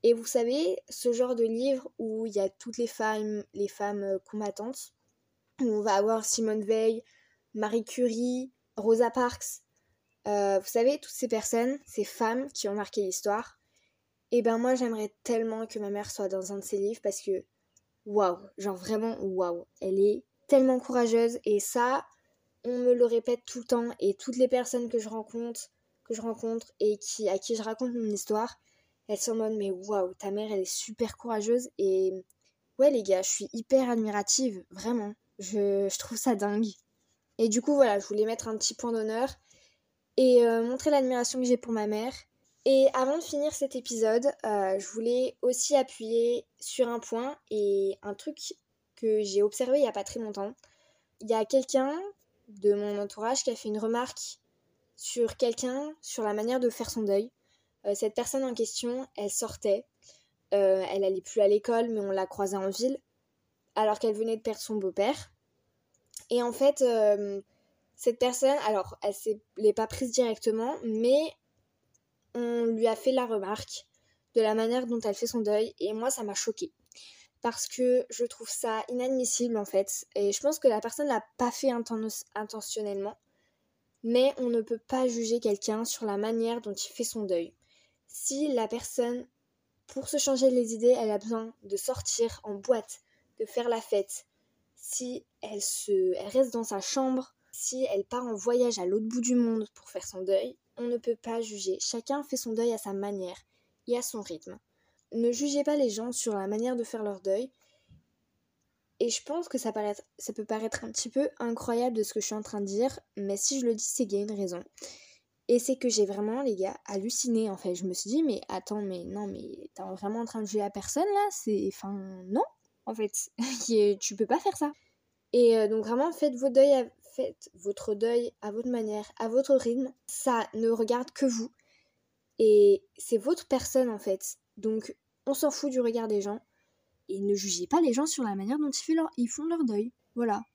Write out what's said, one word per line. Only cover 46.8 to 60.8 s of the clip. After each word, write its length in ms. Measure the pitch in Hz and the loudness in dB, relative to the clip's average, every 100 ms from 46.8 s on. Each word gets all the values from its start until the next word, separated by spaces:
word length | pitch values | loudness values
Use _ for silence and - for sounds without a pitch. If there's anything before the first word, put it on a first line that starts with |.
| 247 | 0
un 120 | 233 | 0
point 380 | - 226 254 302 _ | -4 -4 -4 -8 _
et 480 | 214 202 196 196 196 | -2 0 2 0 -4
un 100 | 202 | -10
truc 400 | 196 - 302 - - _ _ _ _ | -10 -10 -12 -14 -16 _ _ _ _
que 260 | 226 214 | 0 0
j'ai 200 | 202 196 | 0 2
observé 380 | 208 - 247 277 | 2 0 2 4
il 40 | |
y 40 | 262 | 4
a 40 | |
pas 140 | 208 196 | 0 -8
très 140 | - | -8
longtemps. 340 | 220 202 202 254 _ _ _ _ _ _ | -8 -6 -8 -10 _ _ _ _ _ _
Il 100 | 214 | 0
y 40 | |
a 100 | 220 | 0
quelqu'un 500 | 214 269 262 269 269 311 403 - _ _ _ | 4 2 4 2 2 -2 -8 -14 _ _ _
de 260 | 208 202 | -2 0
mon 260 | 202 208 208 | 2 0 -4
entourage 440 | 202 - 220 277 | -6 -4 -2 0
qui 60 | - | 0
a 60 | 226 | -2
fait 140 | 226 | -4
une 100 | 214 | -2
remarque 600 | 220 233 254 - - - _ _ _ _ _ _ | 0 0 -2 -8 -12 -14 _ _ _ _ _ _
sur 400 | - 247 233 - | -10 0 0 2
quelqu'un, 580 | 240 226 254 262 294 311 | 0 0 -4 -4 -6 -10
sur 220 | - - | -12 -4
la 100 | 214 | -2
manière 260 | 208 220 254 | -2 0 0
de 80 | 247 | 0
faire 200 | 214 233 | -2 -6
son 120 | - | -4
deuil. 300 | 214 196 233 _ _ _ _ _ 202 | 0 0 0 _ _ _ _ _ -4
Euh, 100 | 202 | -2
cette 200 | 214 214 | -2 -2
personne 280 | 240 269 | -4 -2
en 100 | 269 | -4
question, 540 | 233 226 - 240 247 262 - | -2 -4 -4 -6 -6 -8 -8
elle 140 | 208 | -6
sortait. 540 | - 220 - 214 202 - _ - - _ _ _ | -4 -6 -4 0 0 -2 _ -20 -20 _ _ _
Euh, 320 | 202 196 190 | 2 4 4